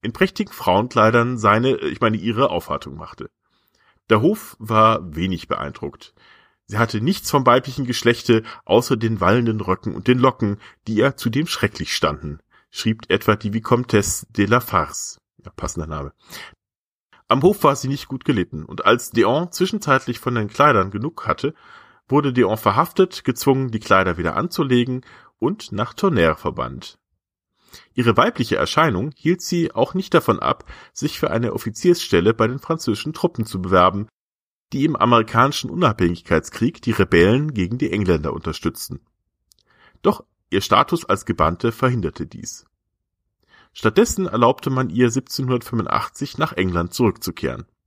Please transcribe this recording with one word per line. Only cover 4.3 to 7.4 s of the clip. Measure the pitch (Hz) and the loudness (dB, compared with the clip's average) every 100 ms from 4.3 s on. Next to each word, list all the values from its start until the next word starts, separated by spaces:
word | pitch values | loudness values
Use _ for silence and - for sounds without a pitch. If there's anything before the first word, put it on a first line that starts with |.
| 220 - - | 0 -6 -14
war | 110 110 110 110 87 78 | 0 4 4 4 -4 -4
wenig | 92 87 - | -2 -4 -4
beeindruckt. | - 71 - 73 - - _ _ _ _ _ - | -6 -6 -10 -12 -14 -20 _ _ _ _ _ -8
Sie | 104 | -2
hatte | 117 107 | -2 0
nichts | 123 196 - | -2 -2 0
vom | 143 | 0